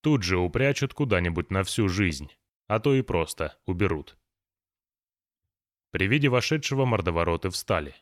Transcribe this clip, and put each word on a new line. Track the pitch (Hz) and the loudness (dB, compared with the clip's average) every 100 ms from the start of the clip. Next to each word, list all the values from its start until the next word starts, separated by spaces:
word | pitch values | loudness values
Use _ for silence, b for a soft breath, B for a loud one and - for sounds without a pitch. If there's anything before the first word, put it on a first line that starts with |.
Тут | 151 143 | 2 0
же | 90 92 | 2 0
упрячут | 90 - 139 135 135 | 0 0 0 0 -4
куда-нибудь | - 139 95 87 85 87 | -2 0 2 2 -2 -2
на | 95 | -2
всю | 92 - 101 | -2 0 2
жизнь, | 90 95 71 73 _ _ _ _ | 2 0 -2 -12 _ _ _ _
а | 107 | 0
то | 143 | 2
и | 135 | 2
просто | - 90 80 - 78 - - | 2 -2 -2 -4 -8 -8 -6
уберут". | 87 98 98 - _ _ _ _ _ _ _ _ _ _ _ _ _ _ _ _ _ _ | 0 0 0 -6 _ _ _ _ _ _ _ _ _ _ _ _ _ _ _ _ _ _
При | - 95 | -2 0
виде | 143 143 | 2 2
вошедшего | 123 - 156 - 139 131 | 2 0 -2 -2 0 0
мордовороты | 110 87 82 85 82 92 | 0 0 0 0 0 -2
встали. | - - 92 71 - | -6 -2 -2 -2 -14